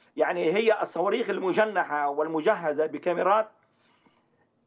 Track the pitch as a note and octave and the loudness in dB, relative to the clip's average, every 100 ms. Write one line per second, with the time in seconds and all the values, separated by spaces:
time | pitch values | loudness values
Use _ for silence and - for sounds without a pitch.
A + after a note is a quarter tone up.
0 | _ - D3 F3 D#3+ F#3+ A3+ G#3 F3+ E3+ | _ 0 2 2 0 2 2 2 0 -2
1 | F#3+ A3+ - G3 F#3+ E3+ A3 F#3 D3+ D3 | 0 0 -2 -2 0 0 0 0 -2 -2
2 | D3 C#3+ D#3+ D#3+ E3+ G3 E3 D3 D#3 C#3+ | -2 0 -2 0 0 0 0 -2 -2 -2
3 | F3+ F3 F3+ G#3+ G#3+ _ _ _ _ _ | -4 0 2 2 0 _ _ _ _ _
4 | _ _ _ _ _ _ | _ _ _ _ _ _